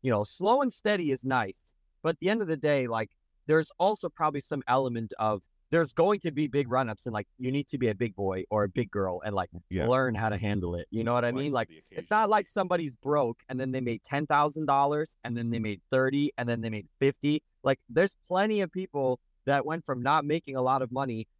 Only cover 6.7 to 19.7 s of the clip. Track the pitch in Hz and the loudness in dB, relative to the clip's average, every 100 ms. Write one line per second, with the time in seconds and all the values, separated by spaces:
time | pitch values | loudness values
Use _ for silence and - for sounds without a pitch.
6.7 | 127 123 107 - 107 104 _ 127 139 139 | 0 -2 -6 -6 -6 -8 _ -2 -2 -4
7.7 | 135 120 101 117 98 98 95 90 107 101 | -2 0 0 -4 -2 -4 -4 -2 0 0
8.7 | 127 110 104 95 90 107 98 90 87 _ | -2 -4 -2 -2 -2 -4 -4 -4 -8 _
9.7 | 90 113 127 131 107 110 104 104 101 90 | -2 2 2 2 0 -2 -2 -2 -2 -2
10.7 | 87 - 110 113 120 120 127 143 131 110 | -6 -6 -4 0 2 0 -2 -2 -2 -4
11.7 | 78 _ - - 214 214 214 196 - 185 | -8 _ -14 0 2 4 2 0 -4 0
12.7 | 180 156 123 135 147 123 117 - 131 131 | -2 -2 -8 -2 0 0 -4 -8 -6 -4
13.7 | 131 123 113 _ 143 147 147 151 147 147 | -2 -4 -6 _ -4 0 2 2 -2 0
14.7 | 139 143 151 160 _ 120 120 117 117 110 | 2 2 0 -4 _ -8 -4 -2 -2 -4
15.7 | 101 _ 131 131 139 147 - 120 117 113 | -6 _ 2 2 2 0 -2 -4 -2 -4
16.7 | 107 98 _ 139 - 143 151 _ _ 135 | -8 -12 _ 0 2 -2 -2 _ _ -2
17.7 | 135 _ 120 190 - _ 180 208 214 180 | -2 _ 0 0 -2 _ 0 2 0 -2
18.7 | 185 185 143 131 127 _ _ - 139 131 | -4 -6 -2 0 -2 _ _ 0 0 0